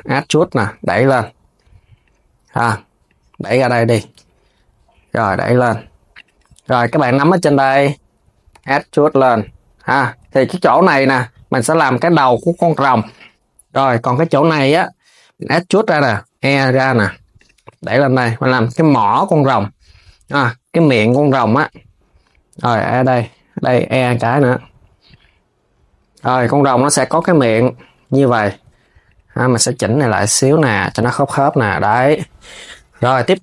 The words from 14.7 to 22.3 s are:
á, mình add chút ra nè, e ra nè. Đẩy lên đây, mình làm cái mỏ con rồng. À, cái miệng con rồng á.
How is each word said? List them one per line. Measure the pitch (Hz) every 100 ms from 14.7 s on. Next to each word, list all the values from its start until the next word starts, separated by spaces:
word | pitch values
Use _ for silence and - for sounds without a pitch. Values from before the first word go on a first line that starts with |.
á, | 156 185 - _ _ _ _
mình | -
add | 156 180
chút | 190 220
ra | 156
nè, | 139 101 - _
e | 135 139 135
ra | 127 131
nè. | 123 98 - _ _ _ _ - _
Đẩy | - 120
lên | 139 127
đây, | 120 113
mình | 131
làm | 127 113 -
cái | 160
mỏ | 135 104 120 196
con | 160 135
rồng. | 120 101 - _ _ - _ _
À, | 143 123 117 _
cái | 165
miệng | 160 123 107 127
con | 147
rồng | 131 113 127
á. | 151 - _ _ _ _ _